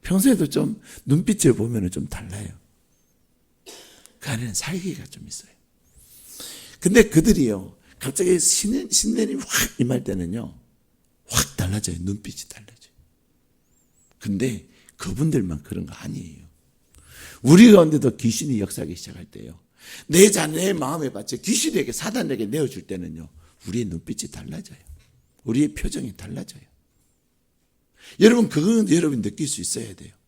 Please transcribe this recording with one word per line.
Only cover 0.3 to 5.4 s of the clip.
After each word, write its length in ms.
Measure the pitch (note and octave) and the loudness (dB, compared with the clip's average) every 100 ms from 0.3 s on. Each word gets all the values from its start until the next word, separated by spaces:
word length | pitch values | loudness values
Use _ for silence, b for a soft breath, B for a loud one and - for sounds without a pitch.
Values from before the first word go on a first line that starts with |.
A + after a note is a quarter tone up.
| A#3+ C#3+ | 2 0
좀 320 | - - A3 B B | -2 -4 -6 B B
눈빛을 480 | - D3 E3 G#3+ A#2 | 0 0 2 2 4
보면은 400 | A2 A2+ A#2 F2+ | 2 0 -2 -4
좀 160 | - - | -4 -8
달라요. 500 | - G2 G2 G2 - _ _ _ _ _ _ _ _ _ _ - B B B B _ | -10 -12 -12 -14 -16 _ _ _ _ _ _ _ _ _ _ -20 B B B B _
그 100 | - | -8
안에는 240 | A2+ A#2+ | -6 -4
살기가 520 | G2+ - F3+ F3+ - - | -6 -6 -6 -6 -10 -14
좀 220 | - - | -18 -16
있어요. 240 | - | -16